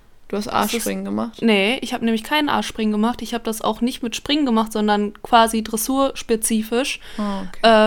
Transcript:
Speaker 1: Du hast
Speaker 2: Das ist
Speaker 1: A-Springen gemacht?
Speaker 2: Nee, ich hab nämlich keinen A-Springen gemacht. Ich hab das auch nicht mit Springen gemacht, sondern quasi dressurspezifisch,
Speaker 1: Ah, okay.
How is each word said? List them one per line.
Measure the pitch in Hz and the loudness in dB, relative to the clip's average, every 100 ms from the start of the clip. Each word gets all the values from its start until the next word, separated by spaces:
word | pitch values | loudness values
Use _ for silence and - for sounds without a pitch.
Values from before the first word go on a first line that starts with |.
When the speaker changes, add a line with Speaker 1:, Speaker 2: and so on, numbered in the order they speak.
| - - - | -20 -20 -8
Speaker 1:
Du | 202 | -6
hast | 208 | -2
Speaker 2:
Das | - 208 | 0 0
ist | 233 | 0
Speaker 1:
A-Springen | 208 190 | -4 -4
gemacht? | 196 208 233 - | -4 -4 -6 -2
Speaker 2:
Nee, | 226 208 196 262 | 2 4 2 0
ich | 233 | -4
hab | 254 | -2
nämlich | 226 226 | 0 -2
keinen | - 302 294 | 0 0 0
A-Springen | 208 214 - 214 | 0 -2 -2 -2
gemacht. | 214 226 240 | 2 0 -2
Ich | 220 | -6
hab | 233 | -6
das | 226 220 | -6 -4
auch | - 220 | -2 -2
nicht | 233 - | -2 -4
mit | 233 - | -8 -6
Springen | - 294 269 | -2 0 2
gemacht, | 226 220 | 2 0
sondern | 214 208 208 208 - | 0 2 2 0 -6
quasi | - 233 226 226 | 2 4 4 2
dressurspezifisch, | 220 220 - 269 269 - - 220 - 220 214 240 285 - - - | -2 -4 -2 0 0 -2 -2 -2 0 -2 0 -2 -2 -6 -10 -6
Speaker 1:
Ah, | 208 196 | -4 -4
okay. | 190 - 220 220 | -8 2 6 8